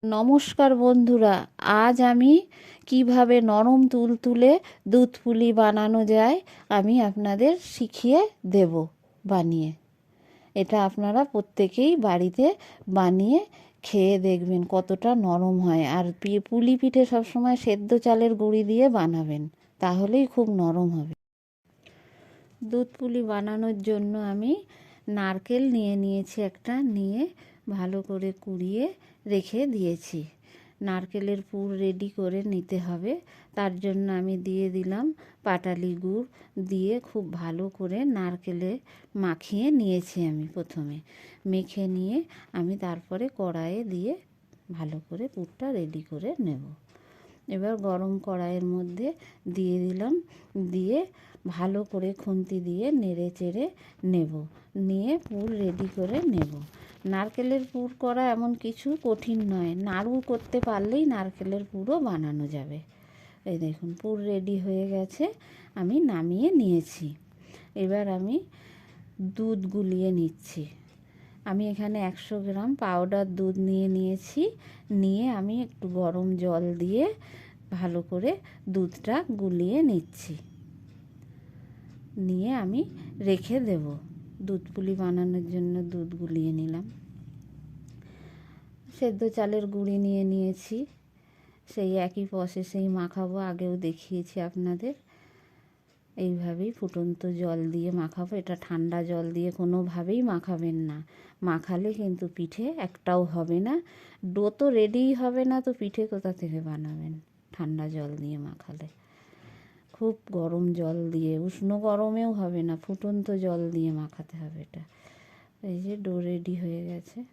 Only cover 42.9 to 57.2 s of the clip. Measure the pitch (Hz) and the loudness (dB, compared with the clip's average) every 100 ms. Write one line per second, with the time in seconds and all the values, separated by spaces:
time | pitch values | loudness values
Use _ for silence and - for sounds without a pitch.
42.9 | 170 - 185 254 - 190 165 165 196 226 | -8 -8 -6 -6 -4 -4 -4 -6 -6 -6
43.9 | 180 196 359 _ _ _ _ _ 170 156 | -6 -4 -6 _ _ _ _ _ -10 -8
44.9 | 156 156 175 262 - 175 _ 262 240 160 | -8 -12 -10 -10 -10 -12 _ -6 -6 -6
45.9 | 156 156 151 196 320 180 135 139 151 _ | -8 -12 -10 -8 -4 -4 -4 -10 -20 _
46.9 | _ _ _ - - - 190 202 226 196 | _ _ _ -20 -20 -10 -6 -4 -4 -4
47.9 | 185 190 196 185 185 175 180 180 180 180 | -4 -2 -4 -4 -6 -4 -4 -2 -4 -4
48.9 | 175 254 330 - _ - 180 185 180 180 | -6 -6 -8 -16 _ -10 -4 -2 0 -2
49.9 | 185 220 339 339 - - 196 185 180 185 | -4 -2 -2 -4 -20 -12 -8 -4 -2 0
50.9 | 269 370 - - - - 170 180 196 208 | 0 -2 -10 -20 -14 -12 -4 -4 -4 -6
51.9 | 196 185 196 - 190 185 190 175 175 247 | -6 -6 -6 -4 -4 -2 -6 -4 -4 0
52.9 | 294 196 175 175 175 180 185 311 - - | 0 0 -2 -6 -4 -6 -4 -6 -8 -20
53.9 | _ 180 180 160 156 156 - _ 190 190 | _ 0 2 0 -4 -12 -18 _ -6 -2
54.9 | 190 214 330 - 202 214 220 190 180 190 | -2 -2 -4 -4 -8 -6 -2 -4 -4 -6
55.9 | 196 185 254 349 190 147 147 151 - - | -4 -4 0 0 0 -2 -6 -16 -20 -20
56.9 | - 196 190 | -12 -4 -4